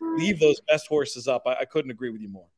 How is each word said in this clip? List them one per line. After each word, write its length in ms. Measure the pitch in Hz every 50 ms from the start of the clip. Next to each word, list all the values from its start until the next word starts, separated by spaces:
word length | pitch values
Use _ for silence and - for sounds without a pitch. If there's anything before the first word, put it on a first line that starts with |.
Leave 380 | - - - 160 160 196 202 160
those 200 | 156 151 147 - - -
best 180 | 156 156 -
horses 400 | - 151 151 139 - - 127 120 135
up. 140 | 131 120 -
I, 100 | 123 127 -
I 40 | 139
couldn't 260 | - - 156 147 131
agree 200 | 123 107 131 120
with 100 | 110 110 107
you 60 | 101
more. 180 | 95 92 90 _ _